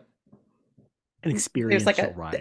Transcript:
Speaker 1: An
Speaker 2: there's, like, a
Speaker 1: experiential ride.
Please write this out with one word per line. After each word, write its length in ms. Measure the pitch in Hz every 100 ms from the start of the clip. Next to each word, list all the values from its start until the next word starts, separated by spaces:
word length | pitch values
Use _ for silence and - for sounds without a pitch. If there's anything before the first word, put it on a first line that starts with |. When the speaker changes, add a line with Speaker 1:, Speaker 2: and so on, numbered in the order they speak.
| _ _ _ - _ _ _ _ _ _ _ _
Speaker 1:
An 80 | 170
Speaker 2:
there's, 540 | 107 - 127 113 196 208
like, 120 | -
a 60 | -
Speaker 1:
experiential 60 |
ride. 260 | - - -